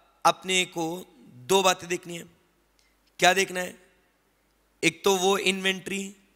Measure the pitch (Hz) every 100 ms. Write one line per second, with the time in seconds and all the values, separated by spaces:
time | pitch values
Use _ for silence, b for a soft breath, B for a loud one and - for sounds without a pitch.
0 | _ _ 165 170 180 185 180 175 165 180
1 | - - - 123 - 196 190 180 175 175
2 | 170 170 - _ _ _ _ _ _ _
3 | _ - 175 185 196 185 180 - _ _
4 | _ _ _ _ _ _ _ _ 165 165
5 | 202 190 185 196 185 190 190 185 - 196
6 | 196 - _